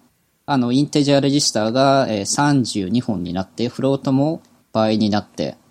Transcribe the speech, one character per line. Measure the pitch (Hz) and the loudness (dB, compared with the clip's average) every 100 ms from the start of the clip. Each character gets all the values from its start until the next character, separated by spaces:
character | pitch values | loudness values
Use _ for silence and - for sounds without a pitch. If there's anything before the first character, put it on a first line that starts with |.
| _ _ _ _ - | _ _ _ _ -4
あ | 139 | -2
の、 | 120 | 0
イ | 131 | 0
ン | 147 | 0
テ | 151 | 0
ジ | 143 | 2
ャ | 139 | 2
ー | |
レ | 139 | 2
ジ | 143 | 0
ス | - | 0
タ | 113 107 | -2 -2
ー | |
が、 | 123 139 139 127 | 2 4 4 2
え | 107 | -2
ー、 | 98 | -4
三 | - 147 143 | -2 2 2
十 | 113 107 92 | 0 -2 -2
二 | 117 | -2
本 | - 95 | -2 -4
に | 87 | -4
な | 87 | -6
っ | 92 | -8
て、 | - 120 | -6 -6
フ | - | -2
ロ | 131 | -2
ー | 135 | -2
ト | 143 | 0
も | 135 147 170 _ _ _ | 0 0 -4 _ _ _
倍 | 110 110 110 | 0 2 2
に | 107 | 2
な | 104 | 0
っ | - | -4
て。 | - 73 - _ | -8 -8 -8 _